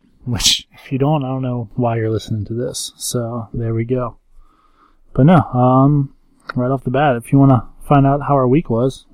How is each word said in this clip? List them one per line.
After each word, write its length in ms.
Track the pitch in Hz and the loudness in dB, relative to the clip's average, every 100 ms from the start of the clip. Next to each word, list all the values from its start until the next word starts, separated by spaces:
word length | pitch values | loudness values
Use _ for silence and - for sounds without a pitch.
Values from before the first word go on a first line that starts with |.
| _ _ - | _ _ -8
Which, 420 | 104 - - - | -2 -2 -2 -6
if 180 | - - | -20 -8
you 60 | 131 | -2
don't, 260 | 139 156 | 0 0
I 60 | 131 | -4
don't 120 | 131 | -6
know 280 | 127 123 107 - | -6 -6 -8 -4
why 200 | 120 117 | -2 0
you're 140 | 110 | -2
listening 340 | 107 - 110 95 | -4 -4 -6 -6
to 80 | |
this. 380 | 117 131 - - - | -6 -6 -8 -12 -12
So, 500 | - 127 117 120 107 | -8 -6 -6 -8 -10
there 200 | 123 113 | -6 -4
we 120 | 113 117 | -4 -2
go. 320 | 127 120 - _ - - _ _ _ _ _ _ | -4 -4 -12 _ -20 -20 _ _ _ _ _ _
But 100 | - 143 | 2 6
no, 120 | 170 | 6
um, 760 | - 123 127 131 139 147 139 _ _ _ - | 4 2 2 4 4 2 -2 _ _ _ -10
right 160 | 127 123 | -4 -2
off 140 | 135 | -4
the 80 | - | -2
bat, 240 | 131 151 120 | 0 0 -2
if 160 | - | 2
you 80 | 139 | 4
wanna 260 | 135 123 - - - | 6 4 0 -8 2
find 180 | 143 135 | 4 4
out 180 | 147 | 0
how 120 | 139 143 | 0 0
our 120 | 127 | 2
week 220 | 143 - | 2 0
was, 360 | 117 131 - _ | -2 -2 -4 _